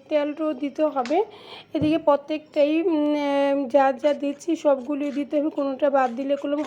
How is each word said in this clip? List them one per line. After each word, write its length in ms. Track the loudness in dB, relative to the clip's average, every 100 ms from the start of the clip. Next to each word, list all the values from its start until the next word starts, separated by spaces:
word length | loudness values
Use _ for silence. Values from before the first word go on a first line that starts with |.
| -2
তেলটাও 440 | -2 0 -2 -4
দিতে 300 | -2 -4 0
হবে। 400 | 0 0 0 0 0 -6 -20 -20 -6
এদিকে 240 | -2 0 2
প্রত্যেকটাই, 840 | 2 2 0 -8 -4 2 2 2
উম, 340 | 2 2 2 0 0 0 2 0 2
যা 240 | 4 4
যা 220 | 2 0
দিচ্ছি 420 | 0 -4 -6 -4 0
সবগুলোই 560 | 2 0 -2 -4 -4
দিতে 300 | -4 -2 -2
হবে, 80 | -2
কোনোটা 400 | -2 -4 0 0
বাদ 260 | 2 0 -2
দিলে 200 | -4 -2
কোনো 220 | -2 -4